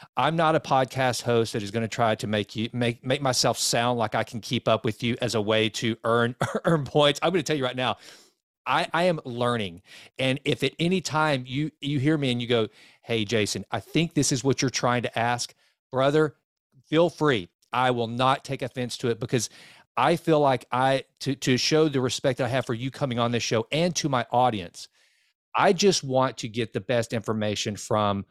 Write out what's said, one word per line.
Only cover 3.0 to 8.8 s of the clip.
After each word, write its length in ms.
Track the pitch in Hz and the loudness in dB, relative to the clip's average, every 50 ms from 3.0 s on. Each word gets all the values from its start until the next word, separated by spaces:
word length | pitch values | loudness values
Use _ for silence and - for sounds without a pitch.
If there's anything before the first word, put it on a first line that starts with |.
| - | -4
make 160 | 127 131 143 | -4 -2 0
myself 360 | 143 131 123 - - 123 113 | 0 0 0 2 2 0 0
sound 420 | - - - - 120 120 120 123 120 | 0 -2 0 0 0 2 0 0 0
like 160 | 110 104 - | -2 -2 -2
I 80 | 117 110 | -2 -4
can 160 | - - 113 | -4 -8 -12
keep 260 | - - 123 113 - | -6 -4 -4 -2 2
up 160 | 123 113 104 - | 2 2 2 2
with 180 | 117 107 - | -2 -4 -2
you 140 | - 120 120 - | -2 -2 -2 -2
as 140 | 127 117 98 | -2 -2 0
a 60 | 113 | 0
way 280 | 104 104 110 110 110 110 | 0 2 2 2 2 2
to 260 | - - - 113 113 - - | 0 -2 -4 -4 -4 -2 0
earn, 320 | 117 117 120 117 120 127 - - - | 0 2 2 2 0 0 -4 -4 -4
<laughs> 160 | - 220 - | -4 -2 0
earn 180 | 175 165 156 139 | 0 0 0 0
points. 380 | - - 156 147 147 143 - 156 | 0 2 4 4 4 4 2 0
I'm 80 | 165 | 0
gonna 100 | 180 180 | 0 0
tell 140 | 143 - 156 | 0 -2 -2
you 80 | 147 127 | -2 -2
right 100 | 123 123 | -2 -2
now, 220 | 127 127 120 101 - - - - - _ _ _ _ _ _ _ _ _ | -2 -2 -2 -2 -4 -8 -18 -20 -20 _ _ _ _ _ _ _ _ _
I, 200 | 123 127 151 | 0 0 0